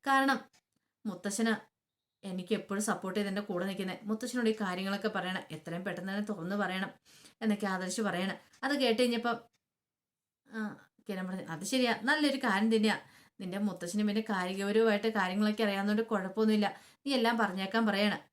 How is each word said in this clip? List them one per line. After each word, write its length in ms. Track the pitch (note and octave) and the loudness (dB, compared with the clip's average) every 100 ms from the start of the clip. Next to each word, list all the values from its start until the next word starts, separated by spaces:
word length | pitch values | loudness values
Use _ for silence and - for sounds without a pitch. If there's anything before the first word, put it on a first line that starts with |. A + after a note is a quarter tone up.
കാരണം 340 | C#4 C4+ C4+ C4 - _ _ _ _ _ | 4 4 4 0 -4 _ _ _ _ _
മുത്തശ്ശന് 500 | A3 F3 G3+ G#3 A3+ G#3 - _ _ _ _ _ | -8 -6 -6 0 0 0 -6 _ _ _ _ _
എനിക്ക് 280 | G3 F#3 F3 | -10 -8 -2
എപ്പോഴും 280 | G#3 - G3 | -4 -2 -4
സപ്പോർട്ട് 340 | G#3+ F#3 F#3+ F#3 | -2 -4 -2 -2
ചെയ്ത് 140 | G3+ | -2
എൻ്റെ 120 | G3 | -4
കൂടെ 220 | G#3 F3 F#3+ | -4 -4 -4
നിൽക്കുന്നത്. 340 | F#3+ F#3 - | -4 -6 -6
മുത്തശ്ശനോട് 460 | G#3 A3 B3 B3 A3 | -6 -4 -4 0 0
ഈ 60 | |
കാര്യങ്ങളൊക്കെ 560 | G#3+ G3 F3+ G3 G3 - | 0 -2 -4 -4 -2 -2
പറയണം, 320 | F#3+ F3+ F#3 - | -2 -4 -6 -8
എത്രയും 320 | D#3 - E3+ | -12 -8 -6
പെട്ടെന്ന് 260 | F#3+ D#3+ F#3+ | -6 -6 -4
തന്നെ 140 | G3 G#3 | -4 -4
തുറന്ന് 300 | F#3 E3+ G#3 | -6 -4 -2
പറയണം 340 | F#3+ F#3 G3 - _ - - _ | -2 -2 -6 -10 _ -20 -20 _
എന്നൊക്കെ 260 | A3 G#3 G3+ | 0 0 0
ആദർശ് 360 | F#3 F#3 G#3+ | -2 -2 -2
പറയണം. 340 | G#3 F3 F#3+ B3+ - _ | -2 0 -2 -4 -12 _
അത് 120 | C4+ | -2
കേട്ട് 240 | C#4+ B3 A3+ | 2 2 4
കഴിഞ്ഞപ്പം, 380 | B3 A#3 A#3 A3+ - _ _ _ _ _ _ _ _ _ _ | 4 2 -2 -4 -8 _ _ _ _ _ _ _ _ _ _
ആ, 100 | A3 G#3+ - - _ | -8 -8 -8 -20 _
കിരൺ 220 | - F#3+ F#3 | -10 -6 -6
പറഞ്ഞു, 200 | F#3 E3+ | -6 -8
"അത് 160 | E3 | -8
ശരിയാ, 280 | G3+ C4 A#3+ A3 | -2 2 2 2
നല്ലൊരു 360 | G#3+ D#4 D4 C4+ | 2 2 2 2
കാര്യം 300 | B3 G3 A3 | 2 2 4
തന്നെയാ. 260 | A3 G#3+ F#3+ - - _ _ | 4 4 0 -6 -20 _ _
നിന്റെ 200 | F#3 F#3+ | -6 -2
മുത്തശ്ശനും 480 | G#3 F3 F3 G#3 G#3+ | -2 -2 -4 0 2
പിന്നെ 160 | G#3 | 0
കാര്യഗൗരവമായിട്ട് 880 | A3 G3 F3+ F#3+ G3 G#3+ A3+ G3+ A3 | 0 -2 0 -2 2 4 4 4 2
കാര്യങ്ങളൊക്കെ 500 | A3 F#3 G3 G#3+ G#3+ | 0 0 2 0 2
അറിയാവുന്നതുകൊണ്ട് 400 | G#3+ G3 G3+ G#3+ A3+ | 0 2 2 0 2
കുഴപ്പമൊന്നുമില്ല, 600 | G#3 F#3 F#3+ G#3+ G#3+ G3+ - - _ | -2 -2 2 4 4 2 -2 -20 _
നീ 120 | C4+ | -2
എല്ലാം 240 | C4 A3+ A#3 | 2 2 2
പറഞ്ഞേക്കാൻ 440 | G3+ F#3 F#3+ A3+ A3 | 0 0 0 2 2
പറയണം." 340 | G3 G#3 F#3 - | 4 2 0 -8